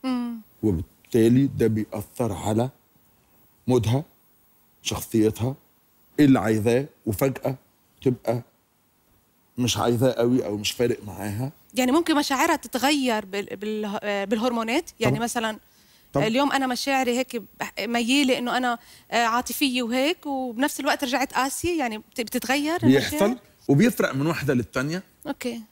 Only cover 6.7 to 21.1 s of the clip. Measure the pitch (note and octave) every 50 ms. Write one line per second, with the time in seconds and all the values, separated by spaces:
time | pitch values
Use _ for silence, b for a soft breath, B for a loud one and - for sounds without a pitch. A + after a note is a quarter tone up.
6.7 | A#2 B2+ C#3 - _ _ _ A2+ G#2 - C#3 C#3 B2 - - B2+ C3 - _ _
7.7 | _ _ _ _ _ _ - C3+ B2 - _ - A#2 B2 A#2+ _ _ _ _ _
8.7 | _ _ _ _ _ _ _ _ _ _ _ _ _ _ _ _ _ - B2 A2+
9.7 | - G#2+ - A#2+ A#2+ A2+ B2+ C3 A#2+ - A#2+ A#2+ B2 C3 - - G#2 G#2 G#2+ -
10.7 | - - B2 A#2 A#2 - G#2 G2+ F#2 F#2 G2 G#2 G2+ G#2+ C3 C#3 - _ _ _
11.7 | - B3 B3+ B3 B3+ E4 E4 - D#4+ D4 C#4+ - C#4 B3+ D4+ E4+ D#4+ C#4 - -
12.7 | - B3 A#3+ C#4 D#4 C#4+ C4 B3 A3+ G#3+ G#3+ F#3+ F#3 G3+ G3+ - - F#3+ G#3 G#3+
13.7 | G#3+ G#3+ G#3+ G#3 G3+ - - G#3 G3+ G3+ G3 G3 A#3 A3 A3+ B3+ B3 A3+ A3+ A3
14.7 | A#3+ D#4 F4+ - - _ A3+ - - - A#3 A#3 - A#3+ A3 A3 G#3+ G#3 _ b
15.7 | b b b b b b b b - - G3+ A3 A3+ C4 C#4+ C#4 - C#4 C4+ B3+
16.7 | B3 - - C#4 C#4 C4 C4 B3 A#3+ B3 C4 - - A#3 F#3+ - - - - -
17.7 | _ - G3 A3+ A#3 A#3+ A#3+ A3+ C4 C#4+ D4 B3+ B3+ - B3 A#3+ - B3 B3+ B3
18.7 | A#3 A3+ B B B B B B - A3+ A#3+ A3+ A3+ A#3+ B3+ - A#3 - D4+ C4+
19.7 | B3 B3+ B3 A3 A#3+ C4 C4 D4+ F4+ _ - D4 C#4 C4 C4 B3 A3+ A3 C4+ D4
20.7 | - - C4 D4 C4+ D4 D4 B3+